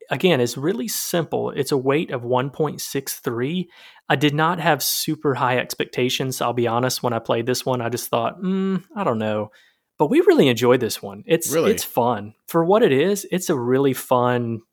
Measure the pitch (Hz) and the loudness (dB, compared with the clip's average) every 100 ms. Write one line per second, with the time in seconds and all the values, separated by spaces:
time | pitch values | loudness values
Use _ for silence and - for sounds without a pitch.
0 | - 135 185 139 123 - 147 226 233 - | -6 0 2 4 2 0 -4 -4 -4 -6
1 | - 175 156 123 120 - 135 143 131 147 | -4 -2 -2 -4 -4 -4 -2 0 2 0
2 | 180 127 120 123 139 - 147 139 - 139 | 0 -4 0 0 0 -2 -4 -4 -8 -6
3 | - - 139 117 131 180 175 - - - | -6 -8 -6 -4 -2 -4 -6 -10 -20 -12
4 | - 147 147 147 160 180 160 147 - - | -2 2 2 2 0 0 2 2 0 -4
5 | - 151 147 123 127 123 123 - 147 - | -4 -2 0 0 0 0 -2 -4 -6 -2
6 | 127 - 131 127 120 123 117 117 127 - | -2 -2 -4 -4 -4 0 0 0 0 0
7 | 127 113 - 120 117 123 - 123 117 120 | -2 -2 0 -2 0 -2 0 -2 -2 -4
8 | - 120 120 - 185 190 190 185 - 269 | -2 -2 -2 -4 -4 -2 0 -2 -6 -6
9 | 175 113 110 107 104 _ _ _ _ - | -2 -2 -2 -2 -6 _ _ _ _ -2
10 | 151 285 381 311 147 113 123 131 110 - | 0 2 4 6 4 4 4 4 2 -6
11 | 101 101 - 165 - 151 123 180 - - | -10 -10 -2 -2 0 0 2 0 -2 0
12 | 120 110 104 - - 165 165 208 220 135 | 0 0 -6 -14 -4 0 4 4 4 4
13 | 180 202 - 180 - 143 120 131 143 127 | 2 -2 -2 -4 -2 -2 2 2 2 0
14 | - 127 123 123 117 113 - | 0 2 2 2 -2 -6 -10